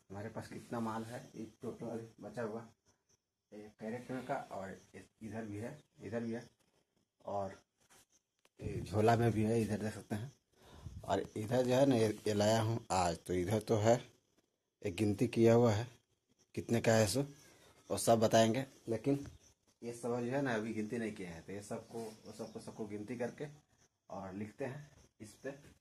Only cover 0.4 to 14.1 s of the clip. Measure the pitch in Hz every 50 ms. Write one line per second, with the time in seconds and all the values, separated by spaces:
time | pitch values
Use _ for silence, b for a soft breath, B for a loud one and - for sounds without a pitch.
0.4 | 101 - - - - - 120 117 113 113 107 113 113 113 123 - - - - 117
1.4 | 113 117 - _ - 113 - - 120 113 113 110 113 - - - 98 104 - 127
2.4 | 117 104 107 113 113 - - _ _ _ _ _ _ _ _ _ _ _ _ _
3.4 | _ _ 104 104 104 107 - - 110 110 113 120 120 - 131 127 120 139 143 123
4.4 | - - - 98 95 95 95 - - _ - 131 - - _ _ 113 107 104 113
5.4 | 113 107 104 104 113 127 147 - - _ _ - - 98 110 117 117 113 113 120
6.4 | - - _ _ _ _ _ _ _ _ _ _ _ _ _ _ - - 98 101
7.4 | 98 95 98 - _ _ _ _ _ _ - - _ _ _ _ _ _ _ _
8.4 | _ _ _ - - 98 - - - - 87 104 104 113 117 113 120 117 98 104
9.4 | 107 107 117 117 110 98 107 98 104 107 104 101 95 - 110 107 117 143 - _
10.4 | _ _ B B B B B B B B B - - - 98 98 - - - 107
11.4 | 107 104 123 127 127 123 127 127 143 139 131 113 113 107 104 104 - - 107 101
12.4 | 101 104 113 113 110 113 113 117 - - - 95 90 87 85 - - - 90 90
13.4 | 87 87 113 107 - - 117 104 104 113 120 127 - -